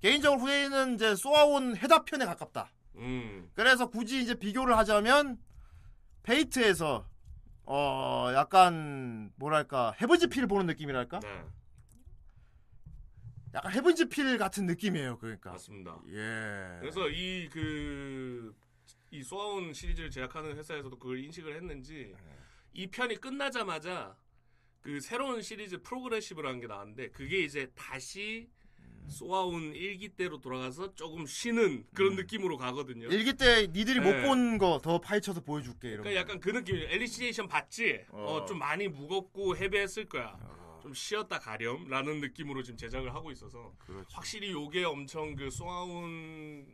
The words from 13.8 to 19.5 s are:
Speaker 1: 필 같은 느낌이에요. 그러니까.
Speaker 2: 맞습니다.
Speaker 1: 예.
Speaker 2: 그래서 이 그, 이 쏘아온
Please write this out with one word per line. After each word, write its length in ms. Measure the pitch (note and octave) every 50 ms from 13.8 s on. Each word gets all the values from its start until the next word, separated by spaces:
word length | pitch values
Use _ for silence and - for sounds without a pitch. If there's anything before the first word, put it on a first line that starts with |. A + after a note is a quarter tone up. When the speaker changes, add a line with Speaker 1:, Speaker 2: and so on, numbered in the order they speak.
| C4+ F4+ E4+ E4+ E4 -
Speaker 1:
필 280 | - D4 C#4 C4+ B3+
같은 280 | G#3+ G3+ F#3+ - G#3 G3
느낌이에요. 520 | - E3+ - - G3+ F3+ D#3+ C#3 B2+ A#2+ A2
그러니까. 320 | A2+ A2+ A2 F2 - F#2+
Speaker 2:
맞습니다. 480 | F2+ F2+ - - G#2 G2 F#2 E2+ E2 E2 E2+ D#2+
Speaker 1:
예. 680 | F2+ G#2 G#2+ A2 A2+ A2 A2 G#2+ G2+ G2 F#2+ F#2 F2 F2
Speaker 2:
그래서 300 | A#2+ D3 D#3+ F#3+ F3+ D3
이 380 | D#3 E3+ F#3 F#3 F#3 F#3 E3+ D3
그, 1040 | - D#3+ D#3 D#3 D3+ D3+ D3 D3 C#3+ C#3 C#3 C#3 C3+ C3 C3 B2+ B2 A#2+ A2+ A2 G2+ _ _ _ _ _ _ - - _ _ _
이 140 | E3 C#3+ B2+
쏘아온 500 | - F3+ G3 G#3 G#3